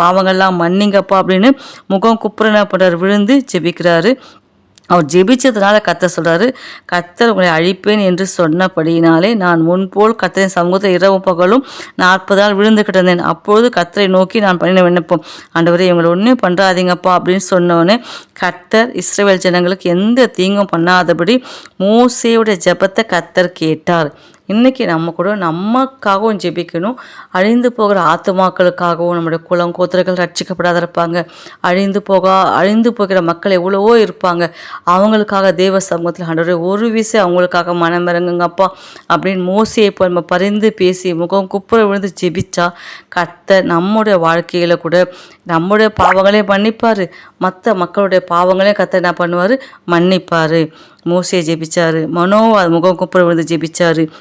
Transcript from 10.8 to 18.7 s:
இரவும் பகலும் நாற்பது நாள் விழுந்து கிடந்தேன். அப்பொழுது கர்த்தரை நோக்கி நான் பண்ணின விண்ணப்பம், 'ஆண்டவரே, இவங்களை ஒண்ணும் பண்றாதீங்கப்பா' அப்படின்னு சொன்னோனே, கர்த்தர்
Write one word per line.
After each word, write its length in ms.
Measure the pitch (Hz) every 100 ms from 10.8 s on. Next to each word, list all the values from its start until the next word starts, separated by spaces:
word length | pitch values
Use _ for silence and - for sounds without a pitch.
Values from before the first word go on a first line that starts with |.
| 202
இரவும் 300 | 175 196 190
பகலும் 460 | 190 170 180 240 - - -
நாற்பது 460 | - 180 185 185 196
நாள் 140 | 208
விழுந்து 280 | 196 208 214
கிடந்தேன். 360 | 208 185 185 175
அப்பொழுது 520 | 165 165 - 214 240 208
கர்த்தரை 320 | 170 - 196
நோக்கி 320 | 185 185 226
நான் 160 | 202 180
பண்ணின 260 | 170 185
விண்ணப்பம், 420 | 175 180 165 170 - - -
'ஆண்டவரே, 320 | 165 165 175 185
இவங்களை 140 | 170 170
ஒண்ணும் 320 | 175 220 254 185
பண்றாதீங்கப்பா' 720 | 180 190 180 185 180 185 180
அப்படின்னு 220 | - 185 -
சொன்னோனே, 500 | 185 175 170 170 233 - - -
கர்த்தர் 600 | - 185 175 -